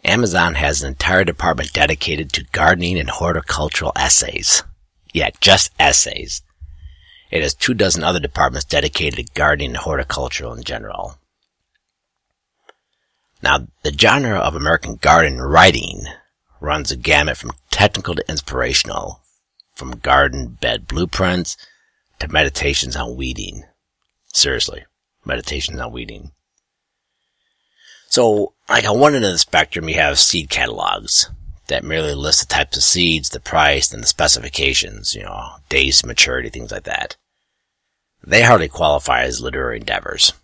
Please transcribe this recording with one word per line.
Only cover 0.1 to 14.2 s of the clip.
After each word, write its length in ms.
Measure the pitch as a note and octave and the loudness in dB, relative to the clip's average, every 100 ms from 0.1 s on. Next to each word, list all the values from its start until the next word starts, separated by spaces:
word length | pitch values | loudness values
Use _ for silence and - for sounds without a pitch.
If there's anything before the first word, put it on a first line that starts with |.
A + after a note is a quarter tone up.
| A2+ A2+ F2 E2+ D2 | 2 2 2 2 0
has 260 | D2 C#2+ | -2 -2
an 60 | C#2+ | -4
entire 360 | C2+ - F#2 | -4 2 2
department 500 | F2+ E2 F#2 B1+ C2+ | 2 0 -2 0 -2
dedicated 600 | - D2+ D#2 - D2+ D2 | 0 0 0 -4 -4 -6
to 120 | - C#2+ | -8 -6
gardening 440 | - D#2 F2 F2 F#2 | 2 2 4 0 -2
and 120 | D2 | -4
horticultural 840 | - E2+ D#2+ - - D2+ - D#2+ - | -2 -2 -2 -2 -4 -2 -2 -4 -2
essays. 680 | - - - - - - - - _ _ _ | 2 2 2 -4 0 0 0 -20 _ _ _
Yeah, 160 | E2+ C#2+ - | -4 -4 2
just 300 | - F#2+ - - | 4 4 4 2
essays. 640 | D2+ - - - - - _ _ - - - - _ _ _ | 4 4 0 -4 -10 -10 _ _ -20 -18 -20 -20 _ _ _
It 140 | E2 | -2
has 100 | D2+ | -2
two 220 | - - A#2 | -2 -2 2
dozen 280 | F#2+ E2+ | 2 2
other 180 | D#2+ F2+ | 0 0
departments 440 | C#2+ - C#2 B1+ - | -2 0 0 0 -2
dedicated 600 | D2 C#2+ - D2+ - - | -2 0 -2 -4 -4 -8
to 60 | |
gardening 380 | - D2+ D2 C#2 | -2 0 0 -4
and 60 | A#1+ | -6
horticulture 720 | - C#2+ C2+ - C2 - C2+ A2+ | -4 -4 -4 -6 -6 -6 -10 -12
in 80 | |
general. 560 | A2+ A#2 G#2+ - - - _ _ _ _ _ _ _ _ _ _ _ _ _ _ - _ _ _ _ _ _ _ | -10 -10 -10 -12 -12 -14 _ _ _ _ _ _ _ _ _ _ _ _ _ _ -20 _ _ _ _ _ _ _
Now, 240 | - C#3+ - _ | -2 -2 -4 _
the 100 | - | -8
genre 460 | C#2+ - A#3+ | 0 2 2